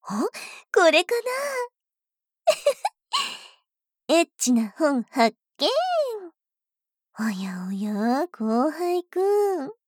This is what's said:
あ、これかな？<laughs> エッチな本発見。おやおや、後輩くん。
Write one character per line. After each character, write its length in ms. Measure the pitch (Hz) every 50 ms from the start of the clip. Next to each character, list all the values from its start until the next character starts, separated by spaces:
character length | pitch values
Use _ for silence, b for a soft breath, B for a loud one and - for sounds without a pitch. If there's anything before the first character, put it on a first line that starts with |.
| _
あ、 200 | - 190 208 285 453 B B B B B B B _ -
こ 160 | 466 349 320
れ 140 | 302 311 -
か 80 | - 480 480 453 508 508 523 571 571 539 508 494 494 _ _ _ _ _ _ _ _ _ _ _ _ _ _ _ - 605 - - 571 523 - - - _ _ _ _ 932 1047 1017 B B B B B B B B _ _ _ _ _ _ _ _
な？ 0 |
<laughs> 80 | - 294
エ 60 | 330
ッ 80 | 330 _ _
チ 160 | - - 247 254
な 200 | 226 226 202 -
本 260 | - 320 294 285 254 214
発 320 | _ - 277 226 220 - _ _ _ _
見。 100 | - - 359 508 605 719 740 719 659 587 523 453 415 370 339 _ _ _ _ _ _ _ _ _ _ _ _ _ _ _ _ _
お 60 | - 220
や 420 | 220 202 185 190 190 185 185 185 185
お 20 |
や、 560 | 196 190 208 208 214 202 214 233 247 277 339
後 420 | 349 - - 220 220 220 233 262 311
輩 340 | 302 320 349 349 359 359 349
く 160 | _ - 359 381 403 415 415 415 403 381 339 269
ん。 60 | 339 440 _ _